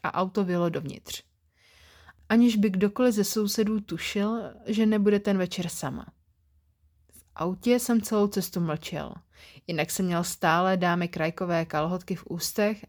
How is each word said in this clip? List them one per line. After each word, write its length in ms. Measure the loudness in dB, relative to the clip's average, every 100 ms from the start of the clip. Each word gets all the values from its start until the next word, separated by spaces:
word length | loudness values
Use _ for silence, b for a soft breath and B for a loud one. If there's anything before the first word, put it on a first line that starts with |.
a 100 | -6
auto 300 | -2 -2 -2
vyjelo 260 | 0 2 0
dovnitř. 540 | -2 -8 -12 -12 -14 -14 _ _ b b b b b b b 2
Aniž 260 | 6 6 6
by 140 | 2
kdokoliv 440 | 4 0 4 2
ze 100 | 4
sousedů 580 | 0 0 -2 0 0 0
tušil, 720 | -4 -8 -6 -2 -2 -2 -8 -12 -4
že 200 | 2 4
nebude 340 | 4 4 4
ten 180 | 2 0
večer 320 | 0 -4 -6
sama. 360 | -6 -8 -8 -12 _ _ _ _ _ _ _ _ _ _
V 120 | -20 _ -8
autě 440 | -6 -2 2 2
jsem 220 | 4 0
celou 260 | 2 2 2
cestu 340 | 0 -4 -2
mlčel. 520 | -2 -2 -6 -8 -10 -12 _ B B B -6
Jinak 240 | -4 -2
jsem 140 | -2 0
měl 180 | 0
stále 540 | -2 0 2 4 4 2
dámy 300 | 2 0 -2
krajkové 580 | -2 -4 -2 -2 -2 0
kalhotky 500 | -2 -2 -4 -6 -8
v 100 | -6
ústech 560 | -6 -6 0 0 0